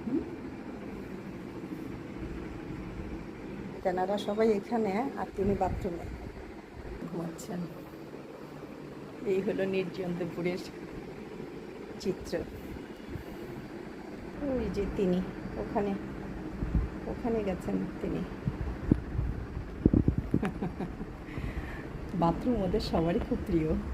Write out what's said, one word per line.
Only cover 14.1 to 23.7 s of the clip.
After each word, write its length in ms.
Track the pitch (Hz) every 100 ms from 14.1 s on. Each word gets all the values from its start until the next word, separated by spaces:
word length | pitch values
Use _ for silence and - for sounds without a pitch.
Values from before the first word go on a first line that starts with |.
| - - - 285
ওই 200 | 254 214 202
যে 80 | 196 -
তিনি 200 | 185 180 185 - - -
ওখানে, 300 | 208 - 202 196 - - - - - - - - - - 226
ওখানে 260 | 214 240 226 196
গেছেন 280 | 175 208 190 190 -
তিনি। 200 | 185 165 175 - - - - - - - - - - - - - - - - - - - - - 190 - 190 - 190 - - - - - - - - - - - - 180
বাথরুম 340 | 170 170 254 226 185
ওদের 180 | 208 -
সবারই 300 | - 165 208 -
খুব 100 | 233 -
প্রিয় 220 | 170 156